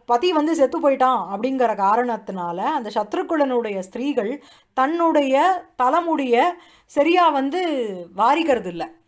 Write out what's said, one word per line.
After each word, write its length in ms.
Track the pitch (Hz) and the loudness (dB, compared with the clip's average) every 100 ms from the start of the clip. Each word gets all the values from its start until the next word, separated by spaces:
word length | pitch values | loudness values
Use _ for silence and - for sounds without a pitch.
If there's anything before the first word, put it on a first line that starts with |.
| - | -2
பதி 260 | 240 359 | 0 2
வந்து 240 | 320 302 320 | 0 0 2
செத்து 340 | 262 339 294 | 0 2 0
போயிட்டான் 380 | 269 254 240 175 | 2 2 2 -2
அப்படிங்கிற 420 | 202 247 269 233 202 | -4 -4 0 0 2
காரணத்தினால 800 | 196 220 247 226 - 190 175 175 | 2 2 0 -4 -8 -8 -6 -4
அந்த 320 | 233 311 240 226 | -4 -4 -4 -6
சத்ருக்குலனுடைய 840 | 208 339 370 330 277 247 226 196 | -4 -4 -4 0 0 0 -2 -6
ஸ்திரீகள் 640 | 185 220 269 269 208 285 - - _ | -8 -8 -4 -2 -4 -6 -12 -20 _
தன்னுடைய 920 | - 269 339 330 311 277 269 349 359 - _ | -2 0 2 2 2 2 2 2 0 -6 _
தலைமுடிய 800 | 254 320 339 320 262 233 330 349 - _ _ | 0 2 0 -2 0 2 2 -2 -14 _ _
சரியா 440 | - 285 349 339 | 0 2 4 4
வந்து 320 | 285 269 339 359 277 226 185 175 180 | 2 -2 -2 -2 -2 -4 -8 -12 0
வாரிக்கிறது 480 | 226 302 320 247 180 | 2 2 2 0 -2
இல்ல, 260 | 170 165 - | -8 -10 -12